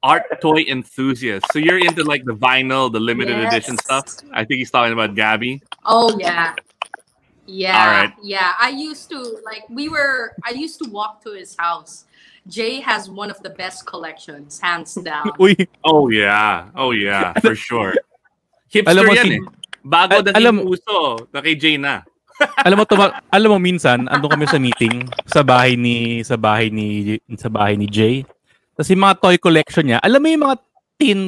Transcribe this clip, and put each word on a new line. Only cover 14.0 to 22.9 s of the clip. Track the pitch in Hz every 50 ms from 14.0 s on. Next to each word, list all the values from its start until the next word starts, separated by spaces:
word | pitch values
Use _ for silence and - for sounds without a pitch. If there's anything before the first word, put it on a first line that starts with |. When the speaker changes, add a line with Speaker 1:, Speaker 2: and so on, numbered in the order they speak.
| 165 160 156 - - - 151 143 143 147 - -
Speaker 2:
hands | - 180 175 170 165 - - 190
down. | 180 165 156 151 - 208 202
Speaker 3:
<laughs> | -
Uy. | 185 196 196 - 185 - _ _
Speaker 1:
Oh, | - 156 160 151 143 123 113
yeah. | 107 104 101 104 104 107 107 98 87 85 87 82 -
Oh, | 131 127 120
yeah. | 107 101 101 101 98 92 90 -
Speaker 3:
<laughs> | -
Speaker 1:
For | - - 110 107
sure. | - - 123 117 107 95 92 - - _ _ _ _ _ _ _ _ _ _ _ _ _
Hipster | - 208 202 170 175
Speaker 3:
Alam | 190 220 214
mo, | 202 240
Speaker 1:
yan | 240
Speaker 3:
si-, | - - 101
Speaker 1:
eh. | - - _ _ - _ - _
Bago | _ 139 151 170 185 190 190 202
Speaker 3:
al-, | 202
Speaker 1:
dating | 202 190 214
Speaker 3:
alam, | 226 240 220 202
Speaker 1:
puso, | 190 185 180 180 _ - 208 185 156 139 120 113 117 _ _
na | 143
kay | 139 160 160 147
Jay | 139 160 151 143
na. | 139 143 131 95 - _ _ _ _ _ _
Speaker 3:
<laughs> | - 285 - - - -
alam | 180 196 202
mo, | 214
tuma-, | -